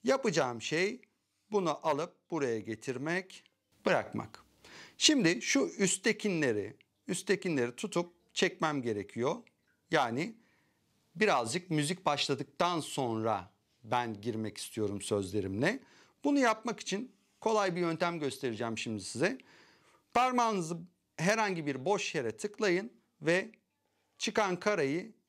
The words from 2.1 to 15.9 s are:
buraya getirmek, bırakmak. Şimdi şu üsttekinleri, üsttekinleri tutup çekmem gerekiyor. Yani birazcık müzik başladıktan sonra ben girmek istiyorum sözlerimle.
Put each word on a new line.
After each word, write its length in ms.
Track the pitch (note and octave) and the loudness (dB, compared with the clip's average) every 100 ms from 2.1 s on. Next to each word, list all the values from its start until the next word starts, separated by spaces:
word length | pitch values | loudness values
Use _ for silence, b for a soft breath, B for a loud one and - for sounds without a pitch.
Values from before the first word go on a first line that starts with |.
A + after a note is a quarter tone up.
| _ _ | _ _
buraya 280 | E3 C3+ A2+ | -2 0 0
getirmek, 840 | G2+ A2 - B2 D3 F3+ F#3 - _ _ _ _ - | -4 -8 -6 -6 -2 -2 -4 -18 _ _ _ _ 2
bırakmak. 580 | D3+ - A1+ - - _ _ B B B B | 2 2 -6 -8 -14 _ _ B B B B
Şimdi 440 | - D4 E3+ F3+ | 4 6 4 2
şu 300 | - C#4 C4 - | 2 2 2 2
üsttekinleri, 1000 | F#3+ - A#3 G#3 G#3 E3+ C#3 G#2+ G2+ - _ _ - | 0 2 0 0 0 2 2 2 -4 -10 _ _ -8
üsttekinleri 680 | F3+ - G3 F#3 D3 A#2+ - | -6 0 0 2 2 0 -2
tutup 380 | G#3+ E3+ F3 _ _ | -4 -2 -4 _ _
çekmem 480 | - F#3 - D#3+ D3 | 0 0 2 0 0
gerekiyor. 540 | A#2 G#2 F#2+ A2+ B2+ A#3+ - _ _ _ _ | -2 -4 -4 -2 -2 -2 -10 _ _ _ _
Yani 440 | D#3+ B2 A#2+ G3+ - b b b b b _ _ E3 | 2 2 0 -4 -8 b b b b b _ _ 0
birazcık 540 | G3 C#3+ A#2 D#3 F3+ | 2 4 2 -4 -2
müzik 360 | D3+ D3 F3+ - | 0 0 -2 0
başladıktan 720 | C#3+ - C#3 C#3+ _ F3 E3+ | 0 0 -2 -4 _ 0 0
sonra 720 | C3+ - B2+ A2 A2 G#2 F#2 _ _ _ | -4 -4 -2 0 0 -2 -4 _ _ _
ben 380 | A2 B2 A#2+ G#2 | -2 -2 0 -4
girmek 360 | A2 A2 G#2+ - | -6 -4 -6 -8
istiyorum 440 | - - G#2 G2+ | -10 -2 -2 -2
sözlerimle. 760 | - G#2 F#2+ G#2 F#2+ G2 D3 C4 B | -2 -2 0 -4 -4 0 0 0 B